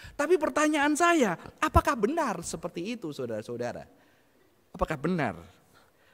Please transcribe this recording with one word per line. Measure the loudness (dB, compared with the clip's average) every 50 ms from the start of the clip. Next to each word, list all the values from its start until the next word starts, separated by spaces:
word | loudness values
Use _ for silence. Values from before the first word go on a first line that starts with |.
| -20 -14 -4
Tapi | -2 2 2 4 4
pertanyaan | 2 0 2 2 2 2 4 2 2 2 4
saya, | 4 4 4 6 4 4 2 0 -4 -8 -14 -6 -2
apakah | -2 4 4 4 4 4 0 2
benar | 0 0 2 0 0 -2 -2 -4 -6
seperti | -8 -8 -8 -8 -8 -8 -6 -6 -6 -8
itu, | -6 -8 -10
saudara-saudara? | -6 -6 -6 -6 -6 -6 -6 -8 -8 -6 -6 -6 -6 -10 -14 -16 -20 _ _ _ _ _ _ _ _ _ _ _ _ _ _ _
Apakah | -4 -4 -4 -4 -4
benar | -2 -2 0 0 2 0 -2 -2 -6 -14 -18 -20 _ _ _ _ -20 _ _ _ _ _ _